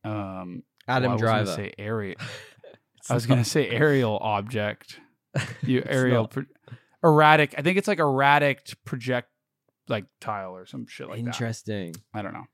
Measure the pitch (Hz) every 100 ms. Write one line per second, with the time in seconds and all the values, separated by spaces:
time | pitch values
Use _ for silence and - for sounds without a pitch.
0 | 110 107 98 92 90 90 - _ - 127
1 | 127 113 113 110 98 82 101 - 104 113
2 | 98 - - - - _ - - _ _
3 | - 120 113 127 113 156 113 117 151 139
4 | 117 104 110 104 104 110 104 107 - -
5 | _ _ _ - - - 123 123 - 135
6 | 131 120 110 135 - _ - 120 _ _
7 | 170 151 151 156 147 - 147 185 208 185
8 | 151 131 139 147 143 127 - - - 131
9 | 117 123 - _ _ _ _ _ - 107
10 | 92 _ - 104 95 92 92 135 117 -
11 | 64 107 120 117 117 117 - 104 85 82
12 | _ 107 98 - 110